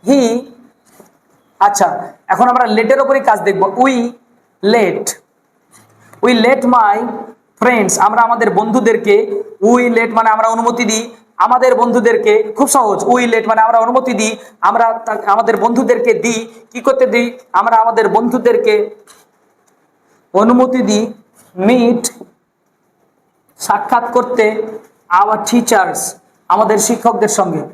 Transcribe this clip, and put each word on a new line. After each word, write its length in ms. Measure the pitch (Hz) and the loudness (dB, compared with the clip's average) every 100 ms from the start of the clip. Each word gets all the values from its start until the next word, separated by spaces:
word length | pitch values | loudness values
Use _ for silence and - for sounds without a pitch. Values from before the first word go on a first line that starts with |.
| 185 | 2
He, 120 | 277 233 240 269 - _ _ _ _ - _ _ _ _ _ 202 | 2 2 -2 -8 -20 _ _ _ _ -20 _ _ _ _ _ 0
আচ্ছা, 220 | 202 180 - - - - | 2 -2 -2 -10 -18 -8
এখন 140 | 190 240 | 0 2
আমরা 120 | 247 240 214 | 2 0 0
লেটের 240 | 220 277 | 0 0
ওপরই 180 | 269 269 269 | 2 0 0
কাজ 100 | 214 202 | 0 0
দেখব। 160 | 190 196 202 | -2 -2 0
We 100 | 262 247 233 - _ _ _ _ 196 | 0 0 -4 -8 _ _ _ _ 0
let, 300 | 233 190 - - - _ _ _ _ _ _ _ _ _ - | 2 0 -2 -8 -12 _ _ _ _ _ _ _ _ _ -4
we 60 | 240 233 233 | 0 2 2
let 140 | 262 247 247 | 2 2 2
my 180 | 208 208 240 - - - _ _ | 2 0 -4 -10 -16 -20 _ _
friends, 320 | 240 240 190 - 196 | 0 0 0 0 0
আমরা 140 | 220 233 | 2 0
আমাদের 200 | 233 220 175 | 0 0 0
বন্ধুদেরকে, 560 | 220 220 208 - 214 202 220 - - - 202 | 0 0 2 0 2 2 2 -6 -10 -2 2
we 100 | 247 247 226 | 2 2 0
let 140 | 233 220 | 0 0
মানে 100 | 220 | 0
আমরা 140 | 220 220 | 0 0
অনুমতি 300 | 226 233 240 208 | 0 -2 -2 -2
দিই, 140 | 220 233 - _ - | -4 -6 -16 _ -4
আমাদের 340 | 208 254 254 | 0 2 2
বন্ধুদেরকে, 580 | 247 240 233 226 226 214 220 214 | 2 2 2 2 2 2 2 0
খুব 160 | - 277 | -2 0
সহজ, 300 | 277 220 185 | 2 0 -2
we 180 | - 247 240 | 0 0 2
let 180 | 226 220 | -2 0
মানে 140 | 220 | 0
আমরা 180 | 226 233 | 2 2
অনুমতি 340 | 233 254 254 | 2 -2 -2
দিই, 180 | 208 220 - - _ | -4 -4 -6 -16 _
আমরা 260 | 180 226 226 214 | -2 2 0 -2
তা-, 260 | - 214 202 | -6 -6 -2
আমাদের 280 | 208 226 220 | 0 0 0
বন্ধুদেরকে 560 | 220 240 220 240 - | 0 0 0 0 0
দিই, 260 | - 240 220 226 - _ | 0 -2 -4 -8 -18 _
কি 120 | 240 | -6
করতে 260 | 262 262 254 | 0 2 2
দিই? 200 | 233 240 240 _ | 2 -2 -6 _
আমরা 240 | 180 214 226 | -2 2 2
আমাদের 300 | 226 226 208 | 2 0 0
বন্ধুদেরকে 680 | 196 240 247 240 233 233 214 208 - _ _ _ _ _ _ _ _ _ _ _ _ _ | 0 0 0 0 0 0 0 -2 -10 _ _ _ _ _ _ _ _ _ _ _ _ _
অনুমতি 460 | 185 226 247 254 254 | 0 2 2 2 0
দিই 220 | 202 208 226 - _ _ _ 180 | -2 -2 -4 -10 _ _ _ -2
meet, 460 | 196 247 233 233 - - - _ _ _ _ _ _ _ _ _ _ _ _ _ | 0 2 2 0 -4 -12 -20 _ _ _ _ _ _ _ _ _ _ _ _ _
সাক্ষাৎ 440 | - 202 - 233 240 | -4 -4 0 -2 0
করতে 320 | 247 247 247 214 214 220 - - _ _ | -4 -2 0 -2 -2 -8 -12 -20 _ _
our 280 | 180 208 214 | 0 2 -2
teachers, 560 | - 240 233 214 180 - - - _ _ _ | 0 -2 2 0 0 -4 -10 -12 _ _ _
আমাদের 280 | 196 214 214 | 0 2 0
শিক্ষকদের 540 | - 233 233 214 214 - | 0 0 -2 0 -2 0
সঙ্গে। 240 | 185 143 - | -2 -4 -8